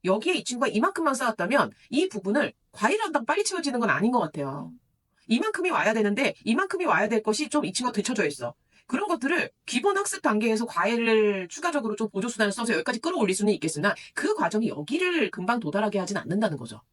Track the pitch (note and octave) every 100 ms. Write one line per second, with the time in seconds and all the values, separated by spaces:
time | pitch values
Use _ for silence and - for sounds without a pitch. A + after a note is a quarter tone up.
0 | F3 G#3 E4 E4+ - B3 B3+ G#3+ F4+ F#4+
1 | D#4+ C4+ B3+ A3 F#3 C4+ D#3 - - B3+
2 | F#4 G#3+ F#3 A#3+ A#3 - _ - G#3+ G#4
3 | A4 D#4+ A3+ F4 G#4 F#4 C#4+ B3 A3+ -
4 | G#3+ B3+ D#3+ - C#3 C#3+ D#3+ B3 _ _
5 | _ _ - A3+ G#4+ G#4+ F4+ D#4+ G3+ A3+
6 | G#3 G#3 C4+ - G3+ A3+ F#4+ F#4 E4+ -
7 | G#3+ A3 G#3+ A3 D4 D4+ - F#3+ B3 A3+
8 | G3 A#3 D#3+ C#3+ A#2+ - _ _ - B3+
9 | G4+ E4 C4+ E4 - _ - B3+ G4 F#4
10 | G#4 - D4+ G#3 A3+ A3 A#3 - F#3+ A#3
11 | A#3 A3 G#3 G3 F3 - F4 D4 A3 G#3
12 | A3 G3 A#3 A#3 G#3 G3 A#3 E3 - B3
13 | D#4+ F4+ G#3 F#3+ G#3 F#3 D#3+ D3 G3 -
14 | - - D#4 G#4+ C#4 G#3+ A3+ - D3+ D4+
15 | F4+ E4+ G#3 - F#3 A#3+ F#3+ G3 G#3+ G3
16 | F3 G3 A2+ F#3 A3 D3 A#2+ G#2+ _